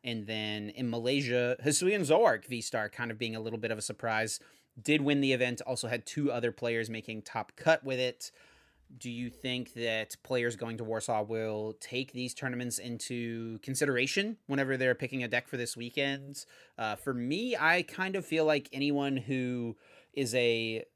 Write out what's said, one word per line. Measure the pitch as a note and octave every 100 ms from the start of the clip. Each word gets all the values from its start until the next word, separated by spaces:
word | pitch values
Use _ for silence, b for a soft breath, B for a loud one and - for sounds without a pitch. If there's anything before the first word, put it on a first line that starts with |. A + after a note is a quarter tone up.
And | B2 A2+ G#2+
then | A2 G#2+ G#2+ G#2
in | - B2
Malaysia, | A#2 A#2+ C#3 C3 B2 B2 B2+
Hisuian | C#3 C#3 F3+ G#3
Zoark | C#3+ E3 A3 A2 -
V-Star | A#2+ - A#2 G#2
kind | - A#2+
of | A2
being | A#2 A2+
a |
little | A2 A2
bit | A2
of | A2
a |
surprise. | - G#2 A#2 A2 A2 - B B B -
Did | A#2+ D3
win | C#3 C#3+
the | C3+
event, | B2+ B2 A#2+
also | - B2+ A#2
had | A#2+ -
two | - C#3+
other | A#2+ A#2+
players | - A#2+ A#2 A2+
making | A2+ A2+ A2
top | - A#2+ - -
cut | D#3+ D#3+
with | C3+ C3
it. | B2+ - - b b b b b _ C3
Do | B2
you | A#2+ A#2+
think | - B2+ B2+ B2
that | A#2 A#2 A2 G#2+ -
players | - B2+ A#2+ G#2+
going | A#2 A2+
to |
Warsaw | A2 A2+ - A2
will | G#2+ A2+ A2 G#2+ A2 A2
take | - B2 C3
these | B2 B2+
tournaments | - C3+ B2 B2 -
into | A#2+ A#2 - B2 A#2 A2+ A2+ A2+
consideration | - C3+ C#3+ B2 C3+ G3+ G#3 A3 -
whenever | C#3 C3+ C3
they're | C3
picking | A#2+ B2+ C3
a | A#2+
deck | A#2+ -
for | B2+
this | A#2 -
weekend? | A#2+ C#3+ C#3 C#3 C#3 C#3 - B B -
Uh, | A2 G#2
for | -
me, | B2 A#2+ E3 B3 A3+
I | D#3 F3
kind | F3+ - F#3+ F#3+
of | -
feel | D#3+ D#3
like | D3+ C#3+
anyone | C3 C#3+ C#3+ C#3 C3+
who | G#2 C3 B2 B2 A#2 G#2+ B B B
is | - B2+ B2
a | A#2+ A2+ A2+ A2 -